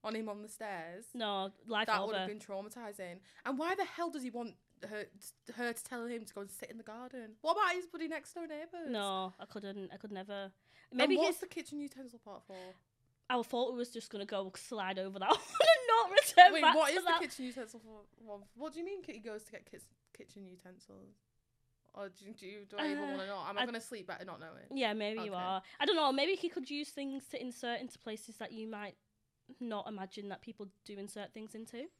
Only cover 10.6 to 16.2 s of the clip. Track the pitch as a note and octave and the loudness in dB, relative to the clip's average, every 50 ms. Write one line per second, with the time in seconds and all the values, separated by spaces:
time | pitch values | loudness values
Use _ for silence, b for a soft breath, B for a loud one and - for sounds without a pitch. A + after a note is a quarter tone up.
10.6 | b b b b b b - B3 B3+ C#4+ F#4+ E4 D#4+ G4+ E4+ - - F#4 - E4+ | b b b b b b 2 2 4 6 6 6 4 4 2 0 -6 -10 -8 -10
11.6 | D4 - D4 D4 D4 C#4 - B3+ C4+ B3 A#3 A#3 _ G#3+ G3 - - _ F#3+ F#3 | -10 -8 -8 -10 -10 -10 -12 -14 -18 -18 -18 -20 _ -16 -16 -16 -14 _ -16 -14
12.6 | F#3 F#3 F#3 _ _ _ _ _ _ _ _ _ _ _ B3+ B3 A#3 A#3 - A#3+ | -14 -16 -18 _ _ _ _ _ _ _ _ _ _ _ 0 0 0 0 0 0
13.6 | B3 B3 B3+ A#3+ A#3+ A#3+ - A#3 A3 - - G#3 G3+ G#3+ A3 G3 G3 F#3+ F#3+ - | 0 0 0 -4 -4 -4 -6 -12 -12 -10 -8 -8 -6 -4 -4 -4 -4 -4 -8 -12
14.6 | - - B3+ G#3+ F#3+ F#3 F#3+ F#3 F#3+ G3 F#3+ G3 F#3+ - G#4 - - - - C6+ | -12 -10 -6 -4 -4 -4 -2 -4 -4 -6 -6 -4 4 4 4 4 4 -8 4 6
15.6 | - D#5 E5 C#5 B4+ A#4+ A4+ A4+ A4+ F#4 F#4+ G4+ | 8 8 8 8 8 6 6 6 6 8 6 6